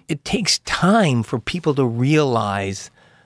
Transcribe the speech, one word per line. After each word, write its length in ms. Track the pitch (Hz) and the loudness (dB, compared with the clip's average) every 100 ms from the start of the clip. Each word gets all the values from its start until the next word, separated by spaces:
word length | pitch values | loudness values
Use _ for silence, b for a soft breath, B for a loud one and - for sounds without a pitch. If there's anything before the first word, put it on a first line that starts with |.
| b | b
it 160 | 156 | -8
takes 360 | - - 185 - | -4 -4 -2 -4
time 640 | - - 175 226 175 123 | -4 0 2 4 4 2
for 160 | 110 123 | -2 -6
people 340 | - 180 160 | -6 -4 -2
to 100 | 139 127 | 0 0
realize 1040 | 117 131 156 139 117 104 101 98 98 - _ b b | 0 2 2 2 0 0 -2 -4 -6 -12 _ b b